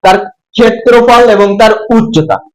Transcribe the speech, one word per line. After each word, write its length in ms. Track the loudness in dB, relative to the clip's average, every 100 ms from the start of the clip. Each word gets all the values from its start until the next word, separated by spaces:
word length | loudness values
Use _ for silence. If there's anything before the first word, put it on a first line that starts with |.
তার 140 | 0 -2 -4 _ _
ক্ষেত্রফল 720 | -2 -2 0 0 2 2 2 2
এবং 180 | 2 -2 0
তার 160 | 0 -2 -2
উচ্চতা 480 | -2 0 -4 -4 -6 -8